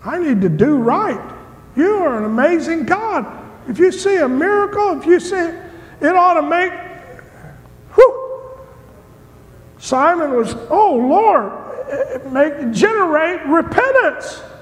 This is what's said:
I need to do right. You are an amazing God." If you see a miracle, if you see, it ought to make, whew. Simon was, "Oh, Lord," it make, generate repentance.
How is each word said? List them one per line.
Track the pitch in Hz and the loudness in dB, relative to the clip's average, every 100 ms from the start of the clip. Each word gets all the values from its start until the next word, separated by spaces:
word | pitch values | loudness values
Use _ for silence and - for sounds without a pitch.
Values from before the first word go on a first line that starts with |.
I | 202 330 | -6 -4
need | 330 220 | 0 2
to | 185 | 2
do | 156 254 294 | 2 2 2
right. | 226 320 415 240 - - - - - - | 2 0 -2 -6 -10 -18 -20 -20 -12 -2
You | 349 427 | 0 2
are | 330 233 | 0 -2
an | |
amazing | 214 220 294 349 277 330 240 | -2 0 2 2 -2 -4 -2
God." | 370 440 359 208 - - - - | -2 -2 -4 -6 -12 -20 -18 -10
If | 220 | 2
you | 370 | 2
see | 381 392 381 | 2 0 0
a | 269 | 0
miracle, | 254 349 415 403 403 415 302 | 0 0 0 0 -2 -2 -2
if | 302 | 2
you | 349 | 2
see, | 330 381 330 - - - - - | 2 -4 -4 -6 -16 -20 -20 -2
it | 294 359 | 2 4
ought | 359 339 | 4 4
to | |
make, | 294 339 370 - - - - - - - - - - - - | 2 0 -2 -6 -16 -18 -20 -20 -20 -20 -20 -20 -20 -20 -2
whew. | - 508 - - - - - - - - - - - - - - - - - | 6 6 6 -10 -12 -14 -20 -20 -20 -20 -20 -20 -20 -20 -20 -20 -20 -20 -18
Simon | - 262 294 349 302 247 | -4 2 2 2 0 -2
was, | 226 - - | -2 -6 -2
"Oh, | 349 415 262 | 2 4 2
Lord," | 254 339 453 330 202 - - - 539 | 2 4 4 2 0 -8 -14 -12 -10
it | 554 571 523 269 | -6 -6 -6 -6
make, | 262 302 294 254 | 0 0 0 -4
generate | 208 415 440 359 302 320 359 269 | 0 2 2 0 0 0 -4 0
repentance. | 330 320 - 508 523 370 - - - - - | 0 2 0 2 2 0 -4 -12 -14 -18 -20